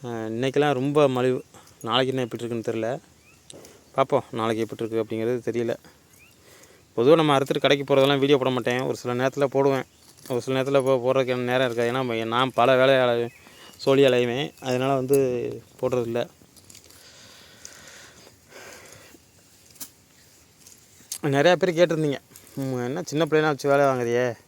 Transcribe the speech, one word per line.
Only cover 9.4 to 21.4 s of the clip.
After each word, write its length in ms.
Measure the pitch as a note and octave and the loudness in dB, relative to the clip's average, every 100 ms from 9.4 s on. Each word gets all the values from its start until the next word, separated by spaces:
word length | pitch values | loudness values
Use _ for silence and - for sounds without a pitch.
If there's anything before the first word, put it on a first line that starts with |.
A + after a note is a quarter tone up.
போடுவேன், 400 | C#3 C3+ C#3 C3+ B2+ _ - - - | -2 2 2 0 -4 _ -20 -20 -8
ஒரு 120 | B2 | -6
சில 220 | A#2+ C3 | -4 -4
நேரத்துல 180 | C3 C#3 | -2 -2
போ-, 200 | C3 C3+ | 0 0
போடுறதுக்கு 260 | A#2+ C3 B2+ | 2 0 0
எனக்கு 240 | B2+ B2 | -2 -2
நேரம் 200 | B2+ C3 | 0 0
இருக்காது. 220 | A#2 A#2 | 0 -2
ஏன்னா, 320 | B2+ B2+ A2+ | -2 -4 -4
நான் 260 | A2+ A#2 C3 | -2 0 0
பல 220 | B2 B2 C3 | 2 2 4
வேலை 180 | C3 | 4
அலை-, 360 | C3+ B2 A#2+ A#2 - - - - - | 4 2 0 -2 -8 -20 -20 -20 -6
சோழி 280 | - C3+ | 0 4
அலைவேன், 480 | C#3 B2 B2 A#2+ D3+ - | 6 4 0 -2 -6 -8
அதனால 340 | C3 B2+ C3 | -6 -2 0
வந்து 240 | C#3 B2+ C#3 C3 B2 A#2+ A#2 - - | -2 2 2 2 -2 -6 -10 -16 -6
போடுறதில்ல. 480 | B2+ B2 A#2 A#2 A#2 _ - - - - - - - - - - - - - - - - - - - _ _ - - - - - - - _ _ _ _ _ - - _ _ _ _ _ _ _ - - _ - - - | -4 -2 -2 -4 -6 _ -20 -20 -20 -20 -20 -20 -20 -20 -20 -20 -20 -20 -20 -20 -20 -20 -20 -20 -20 _ _ -20 -20 -20 -20 -20 -20 -20 _ _ _ _ _ -20 -20 _ _ _ _ _ _ _ -20 -20 _ -20 -16 -8
நிறையா 340 | D#3 C#3 | -2 2